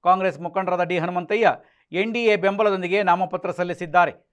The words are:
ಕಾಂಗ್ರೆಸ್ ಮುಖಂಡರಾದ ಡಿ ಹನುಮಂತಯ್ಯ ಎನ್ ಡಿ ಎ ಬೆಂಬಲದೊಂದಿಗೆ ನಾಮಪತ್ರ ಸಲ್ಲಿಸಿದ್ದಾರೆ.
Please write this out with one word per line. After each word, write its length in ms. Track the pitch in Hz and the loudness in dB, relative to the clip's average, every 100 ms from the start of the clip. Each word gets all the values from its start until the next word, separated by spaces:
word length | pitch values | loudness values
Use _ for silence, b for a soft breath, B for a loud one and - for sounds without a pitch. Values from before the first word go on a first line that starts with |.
ಕಾಂಗ್ರೆಸ್ 360 | 180 190 190 143 | 2 2 0 -4
ಮುಖಂಡರಾದ 400 | 170 190 185 180 | -6 -4 -2 -2
ಡಿ 160 | 175 180 | 0 0
ಹನುಮಂತಯ್ಯ 580 | 170 180 165 208 208 117 b b b | -2 -4 -4 2 2 0 b b b
ಎನ್ 220 | 165 220 | -6 -4
ಡಿ 100 | 226 | 0
ಎ 120 | 226 208 | 2 2
ಬೆಂಬಲದೊಂದಿಗೆ 680 | 190 202 214 190 180 196 | 0 0 0 0 -2 0
ನಾಮಪತ್ರ 480 | 190 175 180 180 180 | 2 2 0 -4 -6
ಸಲ್ಲಿಸಿದ್ದಾರೆ. 800 | 170 180 165 175 175 165 - _ | -6 -6 -6 0 2 2 0 _